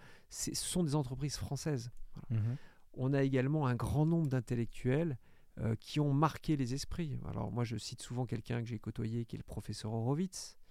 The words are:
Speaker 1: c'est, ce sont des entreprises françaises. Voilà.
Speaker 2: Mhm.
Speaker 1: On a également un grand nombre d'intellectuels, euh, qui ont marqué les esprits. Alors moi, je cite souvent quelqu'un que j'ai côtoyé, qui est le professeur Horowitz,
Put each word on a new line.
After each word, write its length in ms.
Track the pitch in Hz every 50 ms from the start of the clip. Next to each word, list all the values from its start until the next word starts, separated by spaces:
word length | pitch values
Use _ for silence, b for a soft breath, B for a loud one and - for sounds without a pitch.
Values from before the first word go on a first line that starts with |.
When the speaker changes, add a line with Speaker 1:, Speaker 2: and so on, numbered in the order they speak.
| B B B B B
Speaker 1:
c'est, 260 | B - - - - -
ce 120 | - -
sont 180 | - - 180 175
des 120 | 147 135
entreprises 420 | 151 143 123 131 123 147 143 -
françaises. 540 | - - - 143 131 - 165 147 123 117 123 - - - - - - -
Voilà. 140 | - 117 110 104
Speaker 2:
Mhm. 140 | 117 127 143 B B B B B B -
Speaker 1:
On 180 | - 127 131 143
a 100 | 139 139
également 440 | 139 131 127 127 135 151 156 143
un 80 | 123 123
grand 300 | 113 110 - 120 143 156
nombre 220 | 160 170 170 160
d'intellectuels, 920 | 139 131 127 - - 123 117 117 - - - - 123 127 151 170 165 131 - b b b b b b - -
euh, 140 | - 113 113 -
qui 220 | - - - 151
ont 100 | 147 143 139
marqué 440 | 139 160 156 - - - - 156
les 160 | 139 131 117 131
esprits. 440 | 135 - - - - 170 147 127 120 - -
Alors 200 | - - - 110
moi, 140 | 92 120 120
je 140 | 113 117
cite 240 | 107 - - 127 -
souvent 240 | - - 120 123 127
quelqu'un 340 | 113 117 110 - - 123 120
que 60 | 117
j'ai 120 | 117 120 107
côtoyé, 440 | - 110 110 - 113 110 113 120 117
qui 140 | - -
est 20 | -
le 40 | -
professeur 500 | - - - - - 110 - - 107 113
Horowitz, 640 | 113 113 123 143 156 190 185 - - - - - - b b